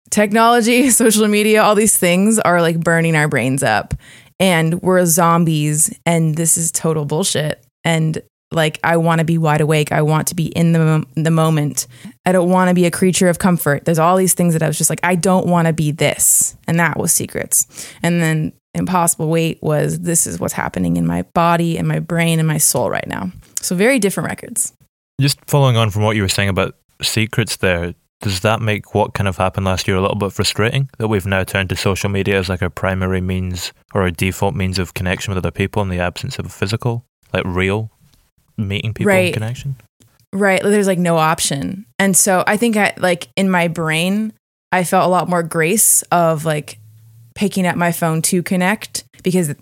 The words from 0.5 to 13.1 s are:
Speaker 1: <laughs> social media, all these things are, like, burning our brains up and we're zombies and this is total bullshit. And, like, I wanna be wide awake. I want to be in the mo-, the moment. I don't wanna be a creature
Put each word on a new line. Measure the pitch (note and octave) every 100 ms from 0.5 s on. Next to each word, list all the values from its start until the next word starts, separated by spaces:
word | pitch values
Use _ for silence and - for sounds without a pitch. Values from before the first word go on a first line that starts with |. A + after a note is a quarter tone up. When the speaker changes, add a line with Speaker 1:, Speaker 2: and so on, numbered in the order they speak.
| A#3+ A3+ B3 C4+
Speaker 1:
<laughs> |
social | A3 A#3 G#3+ G#3+
media, | G#3 G#3+ G#3+
all | G3+
these | G#3 A3 -
things | F3+ F3+ G#3 A3
are, | - F3
like, | E3+ E3+
burning | E3+ E3 E3 D#3
our | D3
brains | C#3+ B2 C3+
up | C3 G#2 - - - - - -
and | F#3+ E3 D#3+ F3
we're | F3+ F#3 F3
zombies | F3 E3+ E3+ E3 D#3 D3 D3+ - - -
and | E3+ D#3+ D3+
this | E3 -
is | E3
total | - D#3+ D#3+
bullshit. | C#3+ D3+ F#3+ - D3+ - _ _
And, | E3 E3 D#3+ D3+ - _ -
like, | D#3+ D#3 D3+
I | D#3 E3+
wanna | E3 D#3+
be | D#3+ E3
wide | D#3+ D3+
awake. | D3+ D#3 D3+
I | D3+
want | D3+ D#3 D3
to | F3
be | D#3
in | - E3+
the | E3
mo-, | D#3 D#3 - -
the | D#3+
moment. | E3 D#3+ D#3 D3 C3 - - G3 -
I | F3+
don't | F#3 F3
wanna | F#3 F3+
be | F3+ F3
a |
creature | - F#3